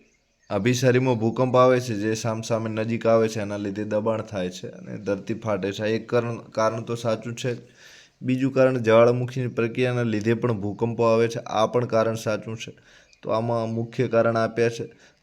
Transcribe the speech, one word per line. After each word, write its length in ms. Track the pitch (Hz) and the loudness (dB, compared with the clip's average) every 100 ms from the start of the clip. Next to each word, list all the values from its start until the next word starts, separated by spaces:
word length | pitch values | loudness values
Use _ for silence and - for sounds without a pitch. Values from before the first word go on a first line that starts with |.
| _ _ _ _ - | _ _ _ _ -6
અભિસારીમાં 720 | 104 110 123 131 123 131 117 | 0 0 2 4 4 2 2
ભૂકંપ 360 | 113 117 127 127 | 0 0 2 6
આવે 240 | 127 127 | 6 4
છે, 140 | 117 | 0
જે 200 | 104 107 | -4 -2
સામસામે 560 | 110 120 110 113 113 110 | -2 -4 -4 -2 -4 -2
નજીક 380 | 110 113 117 117 | -4 -4 0 4
આવે 220 | 113 110 | 4 4
છે, 100 | 113 | -2
એના 180 | 101 104 | -6 -6
લીધે 260 | 104 98 | -6 -4
દબાણ 380 | 107 107 110 110 | -2 -2 0 -2
થાય 280 | 107 101 92 | -4 -6 -6
છે 180 | 92 - | -8 -14
અને 300 | - - 113 | -16 -14 -10
ધરતી 360 | 98 101 95 | -4 -6 -4
ફાટે 380 | 104 110 101 98 | -6 -4 -2 -4
છે. 120 | 101 | -4
આ 20 | 107 | -2
એક 240 | 113 110 | -2 0
કારણ, 280 | 120 117 113 | -2 -2 -8
કારણ 460 | - - 110 117 | -8 -2 0 -2
તો 120 | 110 117 | -6 -6
સાચું 400 | 120 110 120 117 | -4 -4 -6 -6
છે 200 | 131 117 | -6 -6
જ. 20 | - _ - - _ - | -12 _ -20 -20 _ -10
બીજું 320 | 127 127 135 | -4 0 0
કારણ, 240 | 131 131 131 | 4 4 4
જ્વાળામુખીની 720 | 113 113 120 123 123 131 123 | 6 8 8 4 -2 -4 -4
પ્રક્રિયાના 560 | 123 117 117 127 123 | -2 -2 0 0 0
લીધે 300 | 117 107 107 | 0 0 0
પણ 200 | 113 120 | 0 0
ભૂકંપો 500 | 107 104 101 117 117 | -2 -4 -4 -4 2
આવે 240 | 117 113 117 | 4 4 2
છે, 120 | - | -2
આ 260 | - 104 110 | -4 0 2
પણ 200 | 123 123 | 0 0
કારણ 300 | 113 113 113 | 2 0 -2
સાચું 420 | 113 104 113 110 | -4 -4 -6 -12
છે. 140 | - - _ - _ _ | -14 -18 _ -20 _ _
તો 80 | - | -4
આમાં 400 | 110 117 117 113 | -2 0 -2 -2
મુખ્ય 380 | 113 117 - 120 | -4 -6 -2 0
કારણ 300 | 117 113 113 | 2 2 2
આપ્યા 320 | 113 117 117 | 0 0 0
છે. 200 | 117 113 - _ _ | -2 -12 -14 _ _